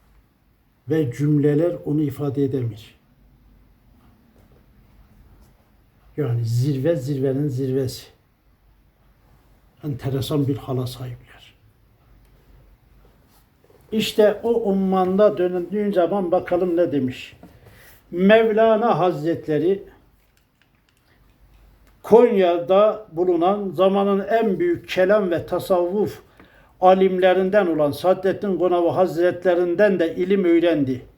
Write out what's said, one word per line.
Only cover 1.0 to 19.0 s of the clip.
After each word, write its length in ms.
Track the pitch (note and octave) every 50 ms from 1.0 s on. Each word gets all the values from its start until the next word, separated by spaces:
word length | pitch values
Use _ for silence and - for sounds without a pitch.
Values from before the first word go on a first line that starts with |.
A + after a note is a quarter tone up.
| D3+ A#2+
cümleler 640 | - - D3 D3+ D3+ C#3+ C#3 D3 D3 D3 E3+ F3 E3+ - -
onu 160 | D#3 D3 D#3
ifade 420 | D3+ C#3 - - D3 C#3+ C3+ C#3+ C#3
edemir. 520 | B2+ C#3 C3 A#2+ A2+ G#2 - - - - _ _ _ _ _ _ _ _ _ _ _ _ _ _ _ _ _ _ _ _ _ _ _ _ _ _ _ _ _ _ _ _ _ _ _ _ _ _ _ _ - - _ _ - - - - - - - _ _ _ _ _ _ _ _ _ _ _ _ -
Yani 280 | D#3 C#3+ B2 A#2+ A#2 A#2
zirve, 500 | A2+ A#2 A#2+ B2+ D3+ C#3 C3 C3 E3 E3+
zirvenin 520 | D3 B2+ C#3+ D3 C3 C3+ C#3 C3 C#3 D3+
zirvesi. 600 | D3 B2 B2+ C#3 B2+ C3 C#3 C3 B2 - - - - _ _ _ _ _ _ _ _ _ _ _ _ _ _ _ _ _ _ _ _ _ _ _ _ _ _ _ _ _ _ _ _ _ _ -
Enteresan 640 | D3+ B2+ - - C3+ B2+ C3+ A#2 - D#3+ D3 C#3
bir 100 | C3+ C#3
hala 300 | - - - B2+ B2+ B2+
sahipler. 680 | B2 - - B2+ B2+ A#2+ - - - - - - - _ _ _ _ _ _ _ _ _ _ _ _ _ _ _ _ _ _ _ _ - - - _ _ _ _ _ _ _ _ _ _ _ _ _ _ _ _ _ _ _ _ _ _ _ _ _
İşte 480 | A3 A3 - - - A3 G#3+ G3+ G#3 - -
o 60 | A#3
ummanda 880 | A#3 A#3 A3+ G3+ G3 G3 F#3+ F#3 F#3+ F#3+ F#3 F3+ F#3+ G3 G#3+ G3+ -
dönüldüğün 540 | F3+ F3+ F3+ F3+ F3+ F3 E3+ G3 G#3 G#3 G3+
zaman 400 | G3 F3+ E3+ E3 G3 G3+ F#3 E3+
bakalım 460 | F3 F3 F3 - F3+ F3 F#3 F3+ E3+
ne 140 | F3 F3 E3
demiş. 440 | C#3+ C#3 B2+ B2 - - - - - - - - - - - - - - - - - _ _ _
Mevlana 880 | F3 F3 F#3+ G3+ A3 A3+ A3+ A3+ G#3 G#3+ A3+ A3+ A3 G#3 A#3 A#3 F3+
Hazretleri 840 | D3+